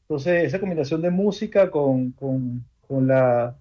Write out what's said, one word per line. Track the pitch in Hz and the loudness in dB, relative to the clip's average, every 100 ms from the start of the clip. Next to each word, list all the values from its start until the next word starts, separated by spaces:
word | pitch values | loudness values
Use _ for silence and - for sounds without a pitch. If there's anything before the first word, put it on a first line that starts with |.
Entonces | _ 147 156 175 | _ -4 0 0
esa | 156 190 | 0 -2
combinación | 196 160 139 160 | -4 -4 -2 -2
de | 175 | -2
música | 180 202 196 214 202 185 | 0 0 -2 -2 2 2
con, | 156 139 131 127 | 2 2 0 -2
con, | - 139 131 123 123 120 _ _ | -6 -4 -4 -4 -8 -12 _ _
con | 135 131 | 0 2
la | 131 127 120 120 127 | 4 4 2 0 -8